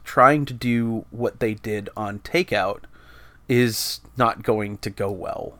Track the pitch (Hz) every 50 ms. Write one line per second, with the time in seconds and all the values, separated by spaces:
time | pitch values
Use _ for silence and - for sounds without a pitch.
0 | - - - 156 127 135 147 151 143 135 127 117 123 120 120 117 117 113 113 113
1 | - - - 117 120 110 - - 127 110 107 107 - 110 107 104 98 - - 107
2 | 107 101 101 104 - - - 170 185 - - 104 92 95 101 - - - - -
3 | - - - - - - - - - - 123 123 123 117 107 - - - - -
4 | - - - - 123 113 - - 107 - 110 107 104 101 101 - - 107 98 -
5 | 101 98 101 92 - - - - - - -